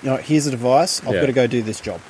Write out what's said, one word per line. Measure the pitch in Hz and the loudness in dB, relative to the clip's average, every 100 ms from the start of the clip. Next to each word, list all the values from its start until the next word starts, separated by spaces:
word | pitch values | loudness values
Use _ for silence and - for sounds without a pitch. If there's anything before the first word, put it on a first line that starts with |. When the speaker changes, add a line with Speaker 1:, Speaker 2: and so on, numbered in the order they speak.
Speaker 1:
you | 135 | -4
know, | 131 | -4
"Here's | - 151 143 | 0 0 0
a | |
device, | 127 123 135 180 - - | -2 2 4 4 -2 -2
I've | 101 | 0
Speaker 2:
Yeah. | |
Speaker 1:
gotta | 135 | 2
go | 127 120 | 2 2
do | 123 | 0
this | 107 107 | -4 -6
job. | - 85 - | -8 -10 -12